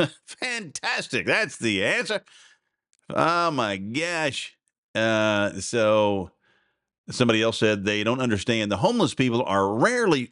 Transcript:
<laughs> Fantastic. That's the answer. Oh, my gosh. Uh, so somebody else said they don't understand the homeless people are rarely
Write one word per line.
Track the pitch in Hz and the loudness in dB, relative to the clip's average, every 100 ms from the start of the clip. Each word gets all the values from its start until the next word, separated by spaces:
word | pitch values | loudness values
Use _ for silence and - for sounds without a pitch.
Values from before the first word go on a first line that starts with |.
<laughs> | 151 - | -4 -4
Fantastic. | - - 254 233 175 - 220 247 170 120 90 | -20 -10 -8 -8 -10 -8 -6 -6 -4 -4 -2
That's | 185 208 - | -2 -2 -4
the | 117 95 | -2 0
answer. | 110 214 208 208 _ - - _ _ _ _ _ - | 0 -2 -2 -6 _ -20 -20 _ _ _ _ _ -8
Oh, | - 151 170 170 | -2 0 2 0
my | 139 110 98 | 0 -2 -2
gosh. | 98 127 170 170 151 110 - _ _ _ _ | -6 -6 -4 -2 -4 -4 -12 _ _ _ _
Uh, | 110 113 110 107 104 101 95 | -2 0 2 2 2 0 -4
so | - 120 107 107 104 101 87 _ _ _ _ _ _ _ - | -4 2 4 4 4 0 -4 _ _ _ _ _ _ _ -10
somebody | - 120 110 | 0 2 4
else | 113 107 | 2 2
said | 110 104 | 2 2
they | 98 104 | 0 0
don't | 107 131 | 0 0
understand | 123 104 - 113 104 | 0 -2 0 0 0
the | 101 | 0
homeless | 175 240 160 | 0 2 0
people | - 127 117 | 0 -2 0
are | 90 98 98 | 0 2 2
rarely | 110 196 247 220 143 120 | 2 2 2 2 0 -2